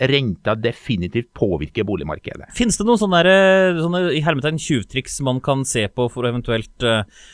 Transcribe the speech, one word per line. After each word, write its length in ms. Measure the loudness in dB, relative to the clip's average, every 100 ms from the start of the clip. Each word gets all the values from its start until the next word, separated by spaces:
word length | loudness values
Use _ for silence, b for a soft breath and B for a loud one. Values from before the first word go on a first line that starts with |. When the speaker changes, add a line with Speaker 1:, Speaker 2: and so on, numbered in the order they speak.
| 0
Speaker 1:
renta 460 | 2 0 -2 -2 -2
definitivt 720 | -2 -4 -4 -4 -2 -4 -6 -2
påvirke 500 | -2 -2 -4 -4 -4
boligmarkedet. 640 | -4 -6 -8 -10 -16 -10 -4
Speaker 2:
Finnes 180 | -2 0
det 80 | 0
noen 100 | 2
sånne 240 | 2 4
der, 80 | 6
eh, 500 | 6 6 6 4 2 0
sånne 180 | 0 0 0
i 80 | 0
hermetegn 340 | 0 0 -2
tjuvtriks 600 | -2 -2 -2 -8 -8 -6
man 160 | -2 -2
kan 240 | -2 -2
se 240 | -2 -2 -2
på 240 | -2 -4
for 160 | -2 -4
å 60 |
eventuelt, 420 | -2 -2 -4 -4 -4
eh, 240 | 0 0 -2 B B